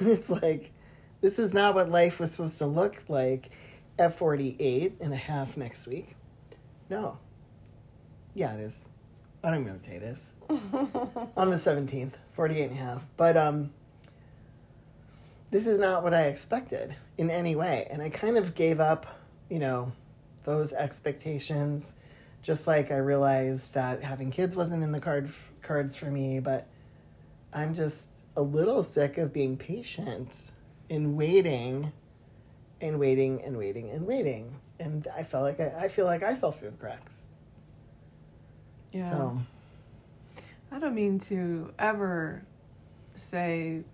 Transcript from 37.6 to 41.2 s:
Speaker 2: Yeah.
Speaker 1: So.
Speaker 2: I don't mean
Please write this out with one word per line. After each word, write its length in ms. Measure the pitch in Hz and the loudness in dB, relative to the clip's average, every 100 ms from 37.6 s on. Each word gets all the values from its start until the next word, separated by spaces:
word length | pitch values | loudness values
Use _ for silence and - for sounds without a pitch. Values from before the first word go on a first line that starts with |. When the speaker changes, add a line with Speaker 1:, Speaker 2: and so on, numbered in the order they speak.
| - - - - - - - - - - - - - | -20 -20 -20 -20 -20 -20 -20 -20 -20 -20 -20 -20 -12
Speaker 2:
Yeah. 180 | 190 180 | -8 -4
Speaker 1:
So. 280 | 156 131 123 123 - - - - - - - - - - - - | -2 -2 -4 -6 -12 -20 -20 -20 -20 -20 -20 -20 -20 -20 -20 -14
Speaker 2:
I 60 | 277 | -4
don't 160 | 302 | -2
mean 240 | 226 208 196 | 2 2 0